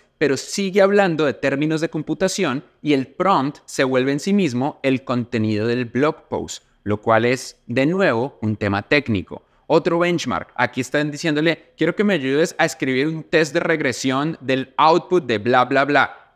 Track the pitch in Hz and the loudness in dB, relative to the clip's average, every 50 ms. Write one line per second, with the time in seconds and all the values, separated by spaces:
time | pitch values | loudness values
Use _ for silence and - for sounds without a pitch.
0 | _ _ _ _ 160 139 135 131 - - - - 202 190 175 202 190 196 202 202 | _ _ _ _ 0 0 0 -2 -4 -6 -6 -4 -4 0 2 4 4 4 4 4
1 | 196 185 160 147 156 139 117 - - 139 139 139 151 156 156 156 160 165 - 160 | 2 2 2 0 0 -2 -2 -2 -2 -2 0 0 0 -2 -2 -2 -4 -4 -4 -6
2 | 147 - 160 - 196 190 - - 185 147 120 143 - - _ _ - 147 147 135 | -6 -6 -4 -2 -2 -2 -2 -2 -2 -2 -2 -4 -6 -10 _ _ -2 0 2 2
3 | 127 - - - 180 190 196 151 131 147 143 - _ - - - 139 127 131 127 | 0 -2 -4 -2 0 2 2 2 2 -2 -4 -8 _ -8 -4 -2 0 2 2 2
4 | 127 135 139 147 - 196 196 202 185 143 117 123 131 151 - - - 135 131 127 | 2 0 0 -2 -2 0 0 2 2 0 0 -2 -4 -4 -6 -4 -2 -2 -2 -2
5 | - - 127 123 117 - - 113 107 110 107 104 107 120 120 123 123 113 107 123 | -2 -4 -4 -4 -4 -4 -2 -2 0 0 0 0 0 -2 -2 -2 -4 -4 -2 0
6 | 143 156 160 - - _ 110 90 - - - - - _ _ _ - 101 104 101 | 0 0 0 -4 -8 _ -8 -8 -8 -8 -12 -16 -18 _ _ _ -6 -4 -4 -2
7 | - 113 110 110 113 120 131 123 - - - _ _ - 120 123 135 151 180 190 | 0 2 2 4 4 2 0 -2 -4 -10 -18 _ _ -6 -2 0 0 0 0 2
8 | 196 160 120 113 127 139 - - - 107 110 - - 101 101 101 104 - - - | 2 2 2 0 -2 -4 -6 -6 -4 -4 -4 -2 -2 -2 -2 -2 -2 0 0 0
9 | - - 110 92 82 - 73 - - _ _ _ _ - 147 170 - 180 165 170 | 0 0 -2 -4 -4 -6 -12 -16 -16 _ _ _ _ 0 2 2 2 2 0 0
10 | 175 175 175 156 - 127 95 82 - - _ - 123 117 - 131 123 - - 147 | 0 0 0 -2 -2 -4 -4 -6 -6 -8 _ -4 -4 -2 -2 -4 -6 -2 -2 -2
11 | 151 151 147 147 - 165 147 147 156 165 160 - - _ _ - 156 160 170 - | -2 -2 -4 -4 -4 -2 -2 0 0 0 -2 -2 -6 _ _ -2 0 0 0 0
12 | 208 208 196 156 131 131 135 147 165 175 - - 170 156 - - 147 131 131 127 | 0 0 0 0 0 0 0 0 0 0 0 0 -2 -2 -2 -2 -2 0 0 0
13 | 139 160 160 160 147 - - 156 160 143 147 170 165 165 165 151 147 135 113 - | 0 -2 -4 -6 -4 0 2 2 2 2 0 -2 0 0 0 0 0 -2 -2 -2
14 | - 131 131 135 143 160 160 - 131 123 131 131 127 - _ - 143 160 170 180 | -2 -2 0 0 -2 -4 -4 -6 -4 -2 -2 -2 -2 -4 _ 2 4 4 4 4
15 | 175 - 185 180 147 120 117 104 101 120 127 127 127 127 139 135 139 139 143 139 | 2 0 0 0 0 0 -2 -2 0 2 4 4 4 4 2 2 2 4 4 2
16 | 123 - - - - _ _ | 2 2 -2 -8 -20 _ _